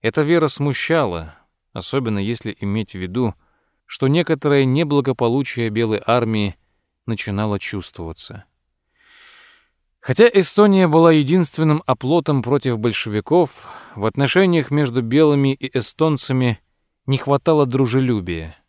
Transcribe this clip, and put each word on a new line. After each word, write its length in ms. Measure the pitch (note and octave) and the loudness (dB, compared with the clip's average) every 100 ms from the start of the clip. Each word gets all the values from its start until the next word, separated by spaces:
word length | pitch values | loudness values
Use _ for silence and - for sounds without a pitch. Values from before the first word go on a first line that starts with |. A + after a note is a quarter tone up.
Эта 220 | A2 D#3+ | -2 -2
вера 240 | D3 E3+ D#3 | 2 2 2
смущала, 880 | - C#3+ C3 - E3 A#2+ F2 D#2+ - _ _ _ | 0 -2 -2 -2 0 0 -4 -10 -18 _ _ _
особенно 480 | - G#2+ C#3 A#2+ G#2 | -12 -6 -4 -2 -2
если 380 | G2 A#2 A2+ - | -2 -4 -8 -8
иметь 300 | G2+ G#2 G2+ | -4 -4 -6
в 40 | F#2 | -10
виду, 400 | F2+ G#2 A#2+ - _ _ _ _ _ | -8 -4 -4 -6 _ _ _ _ _
что 220 | - C3+ | -4 0
некоторое 580 | D#3 E3 D3+ D3 C#3+ C3 | 0 0 -2 2 2 2
неблагополучие 1040 | C3+ D#3+ C#3+ C3 B2+ A#2+ B2+ C3+ - A2+ | 0 0 0 0 -2 0 0 -4 -4 -4
Белой 320 | G#2+ A2+ G#2+ - | -2 -2 -2 0
армии 500 | A#2+ A#2 A2 G2+ - _ _ _ _ - | 0 2 0 -2 -6 _ _ _ _ -8
начинало 540 | A2 - G2+ G#2+ G2+ | -6 -4 -4 -2 -4
чувствоваться. 840 | - G2+ F2+ - E2 E2 - - - _ _ _ _ _ _ _ - - _ _ _ _ _ _ | -6 -8 -10 -10 -12 -10 -14 -16 -20 _ _ _ _ _ _ _ -20 -20 _ _ _ _ _ _
Хотя 280 | - B2+ A#3 | -6 4 4
Эстония 600 | G3+ F3+ - G#3 F#3+ F3+ | 4 2 4 4 6 4
была 240 | D#3 E3 | 6 6
единственным 680 | D#3+ C#3 F3+ E3 - D#3 D3+ - | 4 4 2 0 0 0 2 0
оплотом 560 | B2 B2+ E3 D3+ C#3+ | -4 0 0 2 -2
против 360 | A#2 C#3 C3 A2+ | 0 -2 0 -2
большевиков, 920 | A#2 G#2+ A2+ G#2 - E3+ E3 - - - - - | -2 -2 -4 -6 2 2 2 -4 -18 -20 -20 -6
в 100 | G#2+ | -4
отношениях 640 | - C#3 F3+ F#3+ E3+ C#3 | 0 0 4 4 2 0
между 300 | C#3+ C#3 A#2+ | 0 0 -2
белыми 520 | A#2 C#3 D#3 C#3+ C#3 | 0 4 4 4 0
и 240 | C#3 C3 C3 | -2 -4 -4
эстонцами – 840 | - - D#3+ C#3+ - C3 B2 G#2+ _ _ _ _ - | -6 -2 0 0 -2 0 0 -2 _ _ _ _ -4
не 100 | C3+ | -4
хватало 480 | - C#3+ - D#3 C3 | 0 0 2 2 2
дружелюбия. 920 | C3 B2+ B2+ C3 A2 F2+ E2 D#2+ - | 2 2 2 0 -2 -4 -8 -8 -14